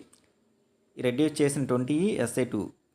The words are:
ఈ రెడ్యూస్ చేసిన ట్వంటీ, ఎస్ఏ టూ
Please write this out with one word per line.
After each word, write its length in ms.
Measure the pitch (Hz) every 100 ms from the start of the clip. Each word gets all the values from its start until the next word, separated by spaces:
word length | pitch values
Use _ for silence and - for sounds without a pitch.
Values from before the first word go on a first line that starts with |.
| - _ _ _ _ _ _ _ _ -
ఈ 60 |
రెడ్యూస్ 320 | 123 123 156
చేసిన 280 | 151 143 147
ట్వంటీ, 320 | 127 123 127 151 202 -
ఎస్ఏ 260 | 120 -
టూ 160 | 127 110 - - _